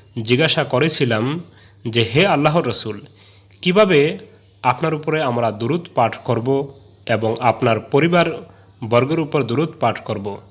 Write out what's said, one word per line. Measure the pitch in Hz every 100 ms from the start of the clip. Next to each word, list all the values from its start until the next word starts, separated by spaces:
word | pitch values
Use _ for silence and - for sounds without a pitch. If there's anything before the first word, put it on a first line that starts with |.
| - 120
জিজ্ঞাসা | 110 123 160 -
করেছিলাম | 139 127 156 - 123 110 123 170 - - - _ 120
যে, | 117
'হে | 107 131 196
আল্লাহর | 147 151 170 131
রসুল, | 110 110 101 - - - - _ -
কিভাবে | 180 185 202 151 151 196 - - _ -
আপনার | 123 127 160
উপরে | 151 156 156
আমরা | 139 120 117
দুরূদ | 104 117 170 170
পাঠ | - 113 -
করব | - 117 123 135 139 - - _ -
এবং | 110 110 117
আপনার | 123 110 120 107
পরিবার | - 139 170 175 165 131 - - - -
বর্গের | 113 120 131 165
উপর | 151 151
দুরূদ | 117 120 165 -
পাঠ | 117 104
করব? | - 107 101 101 -